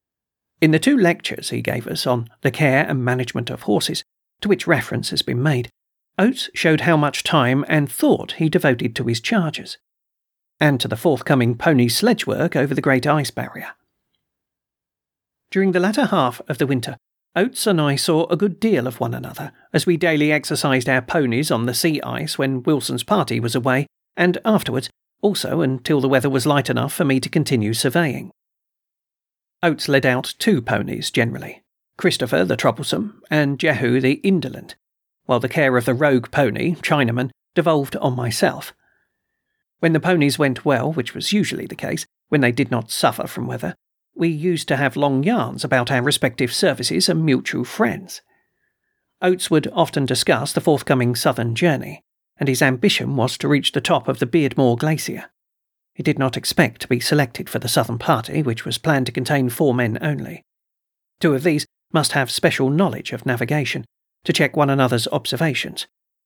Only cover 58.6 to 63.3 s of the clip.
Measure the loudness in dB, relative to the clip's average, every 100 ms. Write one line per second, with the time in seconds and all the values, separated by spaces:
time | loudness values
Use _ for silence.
58.6 | -6 -4 0 0 0 -4 -2 0 0 0
59.6 | 0 2 0 -2 -4 -6 -8 -14 -18 _
60.6 | _ _ _ _ _ _ 0 2 2 0
61.6 | -2 _ _ 0 2 0 -2 0 0 2
62.6 | 0 2 0 -2 -8 -8 -4